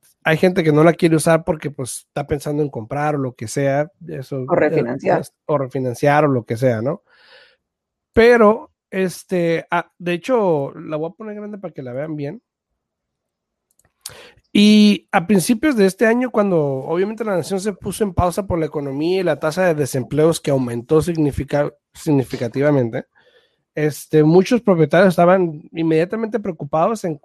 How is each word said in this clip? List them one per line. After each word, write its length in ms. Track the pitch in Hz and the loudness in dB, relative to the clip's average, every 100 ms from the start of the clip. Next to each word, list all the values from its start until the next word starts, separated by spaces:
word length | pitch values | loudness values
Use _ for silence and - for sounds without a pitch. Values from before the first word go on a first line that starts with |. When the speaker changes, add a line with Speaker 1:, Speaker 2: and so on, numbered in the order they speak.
| _ _ 165 | _ _ -2
Speaker 1:
hay 120 | 160 | 0
gente 260 | 185 185 | 2 2
que 80 | 160 | 2
no 140 | 147 170 | 4 4
la 80 | |
quiere 240 | 160 170 160 | 4 2 2
usar 260 | 165 160 | 2 0
porque, 260 | 175 156 147 | 0 -6 -6
pues, 360 | 143 123 - _ | -10 -12 -12 _
está 180 | - 143 | -10 -6
pensando 380 | 147 151 147 | -6 -4 -4
en 60 | 147 | -4
comprar 460 | 123 110 139 151 147 | -6 -8 -4 -4 -2
o 20 | |
lo 160 | 127 | -6
que 160 | - 110 | -8 -8
sea. 420 | 143 139 139 151 _ 165 | -2 0 0 -4 _ -14
Eso, 380 | 151 131 135 127 | -12 -10 -10 -2
Speaker 2:
O 80 | 175 | 0
refinanciar. 640 | 151 165 120 139 185 165 | 0 0 -2 -4 -2 -2
Speaker 1:
eh, 40 | - _ - | -4 _ -4
o 100 | 147 | -4
refinanciar 640 | 127 135 127 113 143 147 | -2 -4 -6 -2 2 2
o 40 | 151 | 2
lo 160 | 127 - | 0 -4
que 100 | 117 | -2
sea, 260 | 127 110 | 0 0
¿no? 220 | 127 170 _ _ _ - _ _ _ _ _ _ _ | -4 -6 _ _ _ -20 _ _ _ _ _ _ _
Pero, 580 | 233 233 240 208 233 311 _ - | 4 6 8 6 4 -6 _ -10
este, 760 | 190 185 - - 180 165 160 - | -4 -4 -6 -4 -2 0 -2 -2
ah, 220 | 170 - _ | -4 -4 _
de 160 | 175 | -6
hecho, 580 | 175 254 247 190 147 139 - | -6 -2 0 2 0 -2 -10
la 200 | 165 151 | -10 -8
voy 140 | 165 | -8
a 40 | |
poner 220 | - 214 208 | -10 -14 -14
grande 220 | 208 208 | -14 -14
para 160 | 180 | -14
que 80 | 151 | -14
la 100 | 123 | -12
vean 240 | 127 160 151 | -10 -8 -8
bien. 260 | 143 220 _ _ _ _ _ _ _ _ _ _ _ _ _ _ _ _ - - - _ _ | -10 -10 _ _ _ _ _ _ _ _ _ _ _ _ _ _ _ _ -20 -20 -20 _ _
Y 560 | - 208 214 208 196 - | 4 6 8 6 4 0
a 160 | 196 175 | -4 2
principios 480 | 196 156 226 311 226 | 0 2 0 0 2
de 120 | 190 | 2
este 180 | - 220 | 2 0
año, 260 | 240 254 | 2 0
cuando 260 | 220 202 170 | -2 0 0
obviamente 680 | 143 131 143 170 202 220 220 | 0 -4 -4 -4 -4 -4 -4
la 100 | 180 | -4
nación 240 | 139 190 | -4 -6
se 140 | 208 | -6
puso 300 | 185 202 - | -8 -10 -6
en 100 | 208 | -4
pausa 320 | 175 180 190 196 | 0 -2 -2 -4
por 140 | 175 | -4
la 80 | 151 | -4
economía 520 | 151 139 135 165 190 | -6 -8 -4 -2 -2
y 40 | |
la 160 | 175 139 | -2 -2
tasa 260 | 156 165 185 | -4 0 0
de 80 | |
desempleos 640 | 151 135 131 117 139 165 156 | 0 -2 -4 -4 2 2 2
que 120 | 151 | -2
aumentó 500 | 135 120 117 123 156 | -2 -2 -6 0 0
significa-, 720 | 160 160 143 127 135 143 147 _ _ | 0 0 -2 -2 -4 -2 -4 _ _
significativamente, 1160 | - 160 139 120 123 120 135 147 143 117 120 - _ _ _ _ _ _ | -10 -2 0 0 -6 -6 0 2 2 0 -6 -12 _ _ _ _ _ _
este, 500 | 160 151 - - 156 | -4 -4 -4 0 4
muchos 380 | 151 175 185 247 | 6 6 4 0
propietarios 480 | - 170 147 170 196 | 2 2 4 4 4
estaban 580 | 170 175 190 170 151 - | 4 4 4 0 -6 -14
inmediatamente 680 | 165 160 160 180 220 226 220 | -4 0 0 0 -4 -6 -6
preocupados 640 | 208 160 147 160 190 220 | -6 -10 -6 -2 0 -2
en, 160 | 180 147 | -6 -8